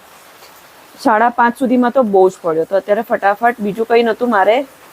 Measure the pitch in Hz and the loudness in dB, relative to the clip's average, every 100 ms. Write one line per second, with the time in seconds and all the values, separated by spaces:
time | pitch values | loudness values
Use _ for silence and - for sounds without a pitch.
0 | - - - - - - - - - - | -10 -20 -20 -20 -20 -20 -20 -20 -20 -6
1 | 262 214 240 240 240 - 247 254 240 262 | 0 2 0 0 -2 0 -2 0 0 0
2 | 220 190 185 190 170 160 160 196 196 208 | 2 2 2 0 -4 -4 -2 -4 -2 -4
3 | 226 208 196 208 233 240 208 208 226 233 | -2 -2 -2 0 -2 -2 -6 -6 -2 0
4 | 233 208 247 208 190 330 269 - - | 0 -2 -2 0 2 0 -2 -14 -8